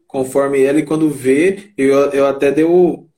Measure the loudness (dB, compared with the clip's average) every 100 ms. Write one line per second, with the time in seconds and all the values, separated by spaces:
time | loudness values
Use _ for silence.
0 | _ -8 -4 -2 -2 0 0 0 -2 -2
1 | -2 -2 0 0 0 -2 -10 -4 0 2
2 | 0 0 0 0 0 0 2 2 2 -2
3 | -12